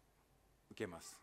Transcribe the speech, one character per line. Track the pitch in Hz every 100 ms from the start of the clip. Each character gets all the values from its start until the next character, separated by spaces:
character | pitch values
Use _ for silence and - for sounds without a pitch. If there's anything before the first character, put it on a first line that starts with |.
| - - - - - - -
受 | -
け | 101
ま | 82
す。 | - -